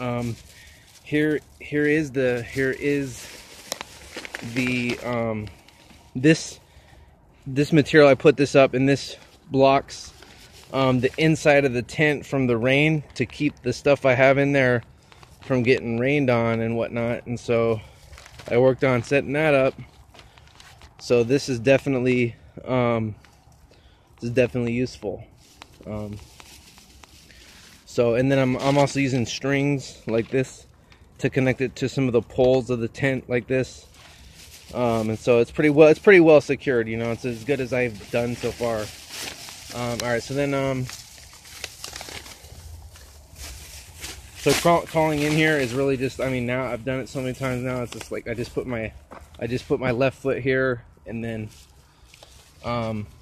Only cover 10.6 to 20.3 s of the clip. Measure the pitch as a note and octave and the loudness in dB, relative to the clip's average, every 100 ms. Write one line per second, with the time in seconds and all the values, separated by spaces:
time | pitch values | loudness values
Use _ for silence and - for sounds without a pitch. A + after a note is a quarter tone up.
10.6 | - C3+ C3 B2+ B2 - D#3+ D#3 D#3 C#3+ | -6 0 2 2 0 2 2 2 4 4
11.6 | C#3 A#2+ A#2 - D3+ C#3 - C#3 B2+ A#2 | 4 -2 -4 0 0 0 -2 -2 0 2
12.6 | B2+ C3+ D#3 D#3 - - B2 - D3 - | 2 2 2 0 -4 -6 -6 -4 -4 -4
13.6 | B2 - C#3+ C#3 C3+ B2 C3+ C3+ C#3+ C#3+ | -8 -2 2 2 4 4 4 4 2 2
14.6 | C3 A#2+ - - - - - - - B2+ | 2 0 -4 -20 -20 -20 -20 -14 -2 0
15.6 | A#2 A2+ A#2 A#2 C3 D3 B2+ A#2+ A#2 A2+ | 2 2 0 -2 0 2 2 2 2 0
16.6 | A2+ A#2 G#2+ A#2 A#2 A#2 - C#3 - A#2 | -2 -2 -4 -4 -4 -6 -8 -8 -2 0
17.6 | A2+ A2 - - - - - - - A#2+ | 0 -2 -6 -20 -20 -20 -20 -16 -2 4
18.6 | C3 B2+ C3+ B2 - C#3+ A#2+ C#3+ D#3 C#3 | 4 4 0 0 0 0 0 0 2 4
19.6 | C3+ - - - - - - | 2 -2 -14 -20 -20 -20 -20